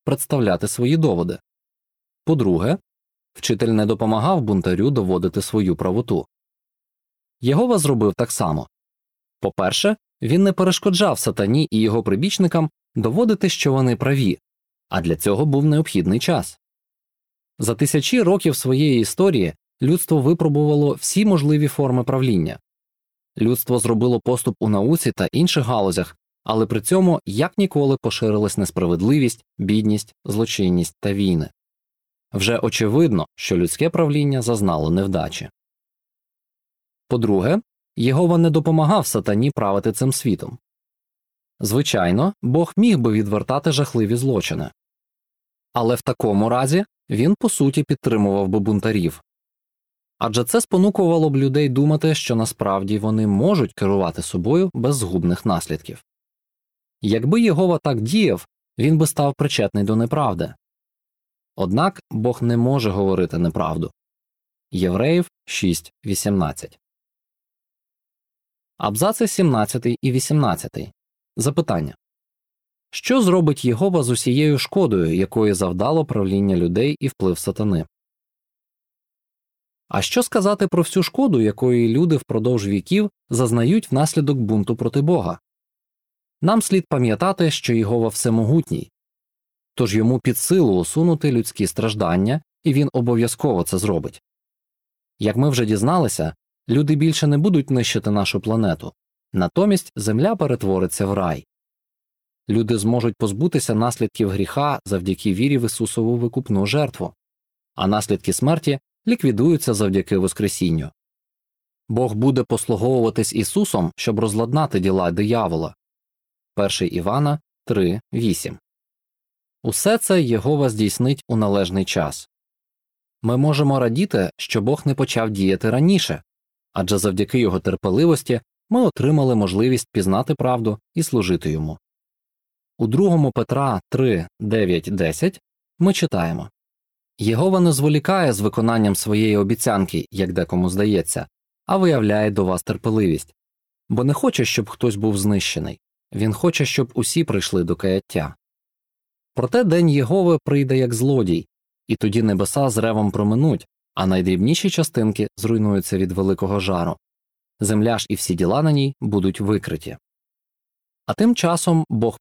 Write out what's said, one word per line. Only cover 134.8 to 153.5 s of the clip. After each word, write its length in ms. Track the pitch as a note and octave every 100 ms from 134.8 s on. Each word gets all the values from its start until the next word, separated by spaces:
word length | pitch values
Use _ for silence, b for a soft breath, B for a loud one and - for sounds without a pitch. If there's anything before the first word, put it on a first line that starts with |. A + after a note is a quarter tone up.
| -
десять 500 | F#2+ E2 D#2 F#3+ - _ _ _ -
ми 140 | F3+
читаємо: 560 | F#3+ E3 F#2+ E2+ E2 - _ _ _ _ _ _ -
«Єгова 420 | G#2+ A2+ F#3 F#3+
не 120 | F3
зволікає 640 | C3+ D3 D3+ E3 F#3+ D#3
з 60 | G2+
виконанням 560 | G2+ A#2+ A2+ A#2 G#2 F#2+
своєї 420 | A2 G#2+ A2 G#2
обіцянки, 720 | G2+ A2+ C3 G#2 F#2 D#2+ -
як 220 | F#2+ F2+
декому 360 | F2+ E2+ F2+ F2+
здається, 580 | F#2+ G#2 G2 E2 - - _ _ _ -
а 120 | F#3+
виявляє 540 | F3+ C#3 G#2+ G#2 G#2+
до 140 | G#2 F#2
вас 180 | F2+
терпеливість, 720 | - - A2+ A2 F#2+ D2+ - _ _ _ _ _ -
бо 140 | A2
не 100 | B2+
хоче, 320 | C#3+ C4 - A#2
щоб 240 | - G2+
хтось 260 | - B2 G2+
був 220 | G#2+ G2+
знищений. 640 | G#2 G2+ - D#2+ D2+ - _ _ _
Він 200 | G2 A2
хоче, 320 | G2+ F3 - C3+
щоб 260 | - B2
усі 300 | - A2+ E3
прийшли 400 | D#3+ G2 - F#2+
до 120 | E2+ E2+
каяття. 600 | G2 F#2+ - - D2+ - _ _ _ _ _ _ _ _ _
Проте 300 | - B2 A#3+
день 260 | G#3+ E3+ E3+
Єгови 500 | C#3+ A#2+ F#3+ F3 D#3+
прийде 340 | - C#3+ C3+ C3
як 160 | B2
злодій, 540 | A#2 C3 C3+ F#2+ E2+ - _ _ _ -
і 80 | A2
тоді 280 | A2 A2
небеса 460 | A2 F#2+ G2 C#3+ C#3
з 80 | A2
ревом 340 | A2+ G#2+ G#2
проминуть, 560 | G2 G#2 A2+ D#3